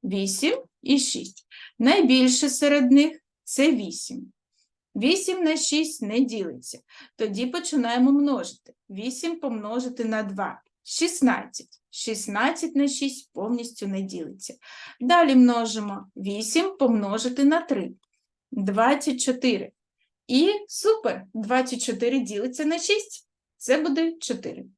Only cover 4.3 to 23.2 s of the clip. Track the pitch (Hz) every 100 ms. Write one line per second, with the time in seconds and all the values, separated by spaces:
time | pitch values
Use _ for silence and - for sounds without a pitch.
4.3 | _ _ _ _ _ _ 208 247 381 -
5.3 | 370 330 311 - 294 311 - 208 226 254
6.3 | 220 175 - - - _ - 170 _ 220
7.3 | 196 247 349 339 302 233 247 254 285 285
8.3 | 247 170 - _ _ _ 196 226 254 330
9.3 | 339 277 220 208 240 254 247 226 220 202
10.3 | 196 185 - _ _ - - 339 339 254
11.3 | - - - - _ _ - - 208 -
12.3 | 202 254 330 330 277 285 269 277 262 -
13.3 | - 208 240 233 - 202 190 190 180 156
14.3 | 196 - - - - - - 247 349 320
15.3 | 262 247 233 226 214 208 202 - - 196
16.3 | 202 220 330 381 381 262 220 202 220 247
17.3 | 247 277 330 330 247 175 - _ _ _
18.3 | _ _ 254 196 196 233 285 302 254 -
19.3 | 254 254 202 190 _ _ _ _ _ -
20.3 | 247 349 415 415 - 403 440 240 196 190
21.3 | 220 208 254 254 247 - 202 240 269 190
22.3 | 202 247 254 302 330 330 427 427 -